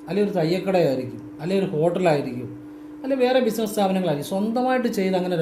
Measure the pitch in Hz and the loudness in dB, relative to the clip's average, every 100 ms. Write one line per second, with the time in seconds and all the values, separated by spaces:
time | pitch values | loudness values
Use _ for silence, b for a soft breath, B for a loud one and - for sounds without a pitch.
0 | - 190 202 180 160 185 185 185 147 127 | -6 -2 0 2 0 0 2 2 2 0
1 | 120 - - - 165 196 170 151 170 180 | -4 -10 -14 -10 -2 0 0 2 2 2
2 | 175 147 127 120 - - B B B B | 4 2 0 -6 -8 -12 B B B B
3 | 269 269 247 262 220 208 208 214 190 190 | -4 2 4 4 2 0 -2 0 2 2
4 | 175 143 139 190 220 247 254 254 226 202 | 0 -2 -2 -2 0 0 2 2 0 0
5 | 190 185 180 170 | 0 0 0 0